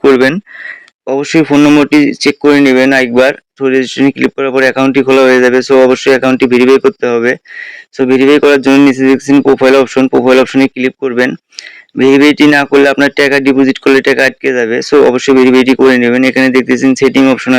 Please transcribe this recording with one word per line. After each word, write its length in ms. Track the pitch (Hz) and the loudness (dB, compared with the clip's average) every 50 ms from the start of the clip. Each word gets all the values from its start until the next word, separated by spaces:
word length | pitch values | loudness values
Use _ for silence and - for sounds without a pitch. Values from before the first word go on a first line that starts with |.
| - | 0
করবেন। 280 | 143 135 123 135 135 160 202 - _ - - - - - - - _ _ _ _ - | 0 2 2 0 -2 -4 -6 -10 _ -18 -20 -20 -20 -20 -20 -20 _ _ _ _ -8
অবশ্যই 360 | 131 139 147 - - 165 151 135 | -6 -6 -6 -4 -2 -2 -2 0
ফোন 100 | 143 143 147 | 0 2 2
নম্বরটি 340 | 147 147 147 143 - 151 151 143 - - - - | 2 2 2 0 0 0 0 0 0 -2 -4 -4
চেক 120 | 147 143 - - | -4 -4 -2 0
করে 140 | 147 143 143 143 135 | 0 2 2 2 2
নেবেন 220 | 127 131 131 135 139 131 127 | 2 2 0 0 0 0 -2
একবার। 280 | 120 117 123 127 139 147 - _ _ _ | -2 0 0 0 0 -2 -4 _ _ _
So, 80 | - 135 135 131 | -6 -4 -2 -2
রেজিস্ট্রেশনে 380 | 131 127 117 - - 135 139 - | -2 -2 -4 -4 -2 -2 -2 -2
ক্লিক 160 | - 127 131 - | -2 -4 -6 -4
করার 160 | - 135 135 127 | -4 -6 -4 -2
পর 80 | 135 131 131 | 0 0 0
অ্যাকাউন্টটি 340 | - 131 135 135 123 139 131 131 | 0 0 -2 -2 0 0 0 0
খোলা 160 | 131 135 135 131 | 2 2 2 2
হয়ে 140 | 127 127 127 | 2 2 2
যাবে। 160 | 123 123 131 123 - | 2 0 0 0 0
So, 60 | 135 131 131 | 2 2 2
অবশ্যই 280 | 127 127 - - 135 135 | 2 0 0 0 0 0
অ্যাকাউন্টটি 320 | 123 131 131 131 123 135 123 123 | 0 0 -2 -2 -2 -2 0 0
ভেরিফাই 260 | 123 127 127 135 135 - | 0 2 2 2 2 0
করতে 200 | 135 - _ - 123 120 | -2 -4 _ -4 -4 -4
হবে। 180 | 117 117 123 131 - _ - - - - - - - - _ - | -2 -2 -2 -4 -6 _ -18 -20 -20 -18 -20 -20 -20 -20 _ -8
So, 60 | - 135 127 | -4 -2 0
ভেরিফাই 260 | 131 127 135 139 147 143 - | 0 2 2 2 2 2 2
করার 180 | 143 143 139 120 | 2 0 0 0
জন্য 120 | 139 135 139 143 139 | 2 2 2 2 2
নিচে 160 | 127 131 135 131 | 2 0 0 0
দেখছেন 260 | 135 120 - 139 139 143 127 | 0 0 0 0 0 0 2
প্রোফাইল 300 | 135 135 117 131 131 135 135 | 2 0 2 2 2 2 2
অপশন, 220 | 131 113 - 135 131 127 | 0 0 -2 -2 -2 0
প্রোফাইল 260 | - 131 120 127 127 131 127 | 0 0 0 2 2 2 0
অপশনে 220 | - - 135 135 135 - | 0 0 -2 -2 -2 -4
ক্লিক 220 | 127 127 131 - _ 139 | -4 -6 -6 -6 _ -8
করবেন। 280 | 131 120 120 127 135 160 - _ _ _ - - - - - - _ - - | -6 -4 -4 -4 -4 -6 -8 _ _ _ -20 -20 -20 -20 -20 -20 _ -6 -2
ভেরিফাইটি 440 | 127 135 139 139 143 147 143 - 151 147 | 0 2 2 4 2 2 2 2 2 2
না 140 | 147 143 143 - | 2 0 0 0
করলে 180 | 147 143 139 139 135 | 0 2 2 2 0
আপনার 180 | 139 143 139 - - | 0 -2 -2 -2 -2
টাকা 160 | 143 135 139 139 135 139 | -2 -2 -2 -2 0 0
ডিপোজিট 300 | 131 135 135 131 131 - - | 0 0 0 -2 -2 -2 0
করলে 160 | 139 135 131 127 139 | 0 0 0 0 0
টাকা 140 | 135 127 135 | -2 0 -2
আটকে 240 | 131 127 _ - 135 131 123 | -2 -4 _ -6 -6 -4 -4
যাবে। 200 | 117 110 117 131 131 - | -4 -4 -4 -6 -4 -2
So, 60 | 147 143 135 127 | 0 2 2 2
অবশ্যই 260 | 123 127 - - 135 131 | 0 -2 0 0 2 2
ভেরিফাইটি 340 | 127 127 127 127 127 131 127 - | 2 4 2 2 2 0 0 2
করে 140 | 131 131 127 123 120 | 2 2 2 2 0
নেবেন। 180 | 120 120 127 131 131 | 0 0 0 -2 -2
এখানে 180 | 117 131 131 131 123 | -2 0 0 0 0
দেখতেছেন 360 | 131 120 - 127 120 127 135 131 - | 0 -2 -2 -2 -2 0 -2 0 0
সেটিং 240 | 135 131 127 135 135 135 127 | -2 0 0 0 0 0 0
অপশন 200 | - - 127 127 | -2 -2 -2 -2